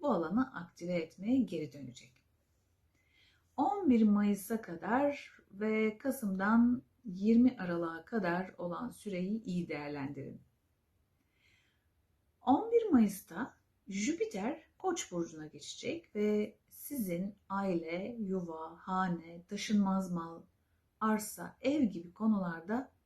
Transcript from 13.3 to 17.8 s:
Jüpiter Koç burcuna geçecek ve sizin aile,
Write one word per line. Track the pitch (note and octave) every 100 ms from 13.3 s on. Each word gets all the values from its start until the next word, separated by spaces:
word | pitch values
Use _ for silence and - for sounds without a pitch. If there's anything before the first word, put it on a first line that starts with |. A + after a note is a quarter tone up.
| E3 C4+ - _ _ -
Jüpiter | G3 A3 E4+ A4 G3 A3 D#4+ - _
Koç | F#4 E4+ -
burcuna | F3 D#3+ D#3 D#3
geçecek | C#3+ - - - E4+ - G#3
ve | G#3 G#3 G#3+ - _
sizin | - - C#4+ F#3+ E3+ G3+ - -
aile, | G3 G3 E3+